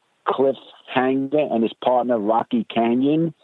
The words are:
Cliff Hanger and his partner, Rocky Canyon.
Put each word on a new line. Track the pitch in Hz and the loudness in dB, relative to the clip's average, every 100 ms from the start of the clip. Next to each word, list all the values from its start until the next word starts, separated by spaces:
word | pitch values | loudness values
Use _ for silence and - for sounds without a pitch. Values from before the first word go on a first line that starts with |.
| _ _ - | _ _ -6
Cliff | - 135 123 - - - | 0 0 0 -12 -20 -4
Hanger | 131 131 135 135 151 143 | 0 0 0 0 0 0
and | 113 | 0
his | 110 - | -2 -2
partner, | 123 123 120 120 | 0 0 0 0
Rocky | 104 107 - 123 104 | 0 0 0 -4 -2
Canyon. | 113 113 120 139 156 165 - | -2 0 2 2 2 -2 -4